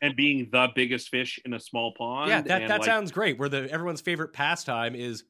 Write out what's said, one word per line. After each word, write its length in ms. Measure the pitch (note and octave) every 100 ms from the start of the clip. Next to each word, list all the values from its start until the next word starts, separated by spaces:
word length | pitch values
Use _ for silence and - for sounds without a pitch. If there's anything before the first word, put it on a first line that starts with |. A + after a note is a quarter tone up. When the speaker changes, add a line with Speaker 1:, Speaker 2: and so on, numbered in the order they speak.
Speaker 1:
And 160 | C#3+ B2+
being 320 | C#3+ C3+ A#2
the 180 | B2+ B2+
biggest 360 | B2+ B2 B2 -
fish 280 | B2+ B2+ -
in 80 | B2+
a 60 | A#2
small 340 | - A#2 A#2
pond. 360 | - A#2+ C3 D3+
Speaker 2:
Yeah, 100 | G#3
that, 220 | D3 F#3
Speaker 1:
And, 80 | F#3
Speaker 2:
that 100 | G#3+
Speaker 1:
like, 60 | A3
Speaker 2:
sounds 260 | A3 F#3+
great, 260 | - G#3+ B2
where 100 | C#3
the, 220 | C#3 C3
everyone's 300 | D#3+ F3 D#3
favorite 320 | - E3 D#3
pastime 640 | - D3 E3+ - A#2 A#2 B2
is 260 | B2 A2 -